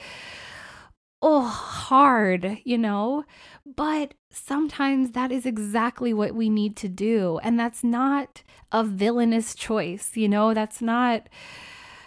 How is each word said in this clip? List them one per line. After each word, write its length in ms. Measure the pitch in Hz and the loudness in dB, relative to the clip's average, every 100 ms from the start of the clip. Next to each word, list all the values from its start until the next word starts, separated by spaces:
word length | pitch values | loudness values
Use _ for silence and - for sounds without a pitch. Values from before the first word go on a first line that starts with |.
| - - - - - - - - - _ _ _ | -18 -18 -18 -18 -18 -18 -20 -20 -20 _ _ _
oh, 200 | 311 294 | 4 4
hard, 1200 | 240 - - - - 262 285 240 202 185 190 208 | 2 -4 -8 -10 2 6 8 6 4 2 -2 -6
you 140 | 254 240 | -2 0
know? 480 | 220 202 220 285 294 - - - 285 | 2 0 0 -2 -6 -14 -20 -20 -14
But 480 | 269 302 311 285 - _ | -6 -2 -2 -4 -8 _
sometimes 800 | - - 277 311 - 277 269 254 | -14 -4 -2 -2 0 0 2 0
that 200 | 240 254 | -2 -2
is 140 | 262 240 | -2 -2
exactly 680 | 220 208 220 233 - 240 | -4 -2 0 -2 -2 -2
what 220 | 214 208 226 | 0 0 0
we 140 | 220 | 0
need 260 | 214 208 208 | 2 0 -4
to 100 | 202 | -8
do. 520 | 185 214 226 185 160 | -4 0 2 2 -2
And 160 | 220 233 | 0 0
that's 240 | 233 - | 0 -2
not 600 | 240 233 269 285 262 - - - - | -2 0 2 0 -2 -12 -20 -20 -4
a 120 | 220 | -2
villainous 720 | 220 190 208 240 233 226 220 - | 0 0 0 2 2 2 -2 -6
choice, 600 | - 220 170 196 - 226 | -4 -2 -2 -6 -6 0
you 140 | 214 | 2
know? 240 | 208 220 | 4 4
That's 280 | 214 214 - | 2 -2 -4
not, 460 | 226 240 247 226 - - - - - - - - | -2 0 2 0 -4 -18 -20 -20 -20 -20 -20 -20